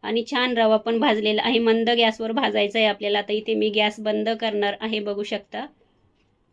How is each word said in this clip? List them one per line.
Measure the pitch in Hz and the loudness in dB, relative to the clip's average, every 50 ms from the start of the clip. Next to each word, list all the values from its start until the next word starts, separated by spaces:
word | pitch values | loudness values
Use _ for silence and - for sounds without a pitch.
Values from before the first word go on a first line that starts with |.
आणि | - 208 220 233 226 - | -8 -4 -2 -2 -2 -2
छान | 285 247 247 254 240 233 | -2 0 0 0 2 2
रवा | 226 220 220 | 4 4 4
पण | 214 220 233 233 226 | 2 2 0 0 2
भाजलेला | 294 269 214 220 208 214 214 214 - | 2 2 2 2 2 0 0 0 0
आहे. | 233 254 226 | 2 2 2
मंद | 233 226 220 226 226 233 | 4 4 2 2 2 2
गॅसवर | 240 233 233 220 220 - 226 220 | 2 4 2 2 2 -2 -6 -2
भाजायचा | 226 277 254 220 208 214 202 202 202 226 | -2 0 0 0 0 0 0 0 2 2
आहे | 220 208 | 2 2
आपल्याला. | 202 202 208 202 208 208 | 0 0 -2 -2 -2 -2
आता | 202 202 | 0 -2
इथे | 208 214 214 226 220 | -4 -4 -2 -2 0
मी | 208 214 214 | 0 0 0
गॅस | 202 214 208 214 214 220 | 2 2 0 0 0 -2
बंद | 214 214 208 214 214 226 | -4 -2 -2 -2 -2 -2
करणार | 226 226 233 220 208 208 208 202 202 - | -2 -2 -4 -4 -2 0 -2 -2 -2 -4
आहे | 214 220 220 214 | -6 -4 -4 -4
बघू | 202 208 202 202 | -4 -4 -4 -4
शकता. | 208 - 220 196 - - - - 277 302 _ _ _ _ _ _ _ _ _ _ _ _ _ _ _ _ | -6 -6 -6 -8 -8 -10 -12 -10 -10 -12 _ _ _ _ _ _ _ _ _ _ _ _ _ _ _ _